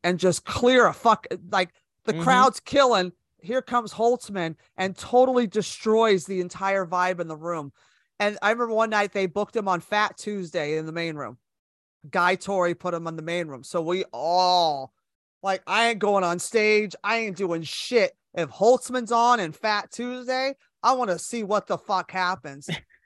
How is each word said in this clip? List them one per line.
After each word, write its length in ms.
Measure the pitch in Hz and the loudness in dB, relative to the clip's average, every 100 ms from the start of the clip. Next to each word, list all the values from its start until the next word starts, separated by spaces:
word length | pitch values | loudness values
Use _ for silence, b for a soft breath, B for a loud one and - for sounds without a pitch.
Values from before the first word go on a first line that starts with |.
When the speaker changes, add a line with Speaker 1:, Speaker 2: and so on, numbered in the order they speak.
Speaker 1:
and 160 | 175 180 | -2 2
just 260 | 185 160 - | 2 0 -2
clear 400 | - 247 254 202 | 0 4 6 6
a 60 | |
fuck, 340 | - 226 214 - 180 175 | 4 2 2 0 -12 -4
like, 200 | 202 185 _ _ _ - | -2 -2 _ _ _ -6
the 80 | |
Speaker 2:
Mm-hmm. 100 | 165 | -2
Speaker 1:
crowd's 360 | 170 254 262 - | 2 6 4 2
killing. 500 | - 285 262 214 180 - _ _ | -2 2 4 4 0 -6 _ _
Here 200 | 170 254 | -6 -4
comes 320 | 254 240 220 | -2 -2 -2
Holtzman 600 | - 233 247 - 196 165 160 _ - | 0 0 0 -4 -6 -6 -8 _ -6
and 180 | 190 180 | -6 -6
totally 480 | - 247 262 247 226 | 0 4 6 4 0
destroys 800 | 214 - - 220 220 226 196 160 | 0 -4 -4 0 4 4 2 0
the 140 | 190 | -6
entire 460 | 180 - 196 196 180 | -6 -4 -2 -2 -2
vibe 340 | 180 180 180 | 0 0 -2
in 80 | 165 | -6
the 80 | 156 | -8
room. 380 | 165 170 143 - _ _ _ - | -8 -8 -8 -14 _ _ _ -4
And 180 | 208 208 | -4 -2
I 100 | 202 | -2
remember 220 | 233 233 | 0 -2
one 160 | 220 226 | 0 0
night 200 | 214 202 | 0 -2
they 140 | 202 190 | -2 -4
booked 300 | 202 208 226 | -2 -4 -4
him 100 | 196 | -2
on 140 | 180 | -2
Fat 360 | - 208 214 - | -2 -2 -2 -4
Tuesday 600 | - 208 175 175 147 156 | -10 -8 -6 -4 -4 -4
in 80 | 160 | -4
the 60 | |
main 220 | 165 170 151 | -6 -6 -6
room. 220 | 123 123 _ _ _ _ _ _ 151 | -10 -14 _ _ _ _ _ _ -6
Guy 260 | 180 180 190 | 0 2 0
Torry 400 | - 196 175 170 | -2 0 0 -2
put 180 | 180 | -6
him 140 | 170 165 | -6 -6
on 100 | 160 | -8
the 40 | |
main 260 | 156 175 160 | -6 -6 -6
room. 160 | 131 - | -10 -8
So 160 | 180 | -6
we 240 | 160 185 - | -2 -4 -4
all, 800 | 117 151 180 185 180 165 143 131 _ _ _ _ _ | -6 0 2 4 4 2 -2 -8 _ _ _ _ _
like, 180 | 196 190 - | -4 -4 -2
I 220 | 202 233 | 0 2
ain't 100 | 214 | 2
going 240 | 208 202 | 2 2
on 160 | 175 175 | 2 -2
stage. 560 | - 226 214 214 214 - | -2 0 4 2 0 -4
I 140 | 196 226 | -4 -2
ain't 180 | 220 185 | -4 -4
doing 280 | 190 165 | -4 -4
shit. 500 | 156 - - 240 190 - _ | -6 -10 0 2 2 -2 _
If 160 | - 151 | -6 -6
Holtzman's 640 | - 208 254 - 247 220 | 2 4 4 2 -6 0
on 300 | 233 240 240 | 2 4 4
in 100 | 165 | 0
Fat 400 | 151 220 208 - | -4 -2 -2 -4
Tuesday, 640 | - 247 254 247 254 269 269 _ _ | -8 -8 -8 -4 -4 -4 -6 _ _
I 120 | 233 | 2
wanna 260 | 262 233 170 | 2 2 -2
see 240 | - 240 | -4 -6
what 240 | 202 208 - | -2 -2 -2
the 100 | 180 | -6
fuck 320 | - 190 170 | -2 -4 -2
happens. 600 | 190 180 185 151 139 - | -2 -2 -2 -8 -14 -10
Speaker 2:
<laughs> 100 | 160 - _ | -10 -10 _